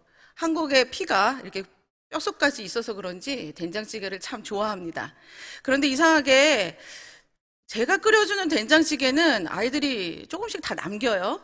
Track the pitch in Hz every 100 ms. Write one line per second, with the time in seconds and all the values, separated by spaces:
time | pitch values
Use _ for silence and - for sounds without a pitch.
0 | _ _ _ - 330 320 311 269 247 -
1 | 339 202 208 269 196 190 190 _ _ _
2 | _ 311 403 - 294 285 190 233 233 202
3 | 185 180 220 262 196 - 175 196 214 220
4 | 190 185 - 226 196 202 214 196 170 160
5 | 110 - - - - - - 269 285 262
6 | 330 320 269 262 294 262 175 - - -
7 | - - _ _ _ _ _ 214 247 392
8 | 440 440 415 403 370 285 220 311 320 294
9 | 269 277 339 233 170 175 233 285 285 240
10 | 180 - - 339 440 392 - 165 160 208
11 | 240 202 190 330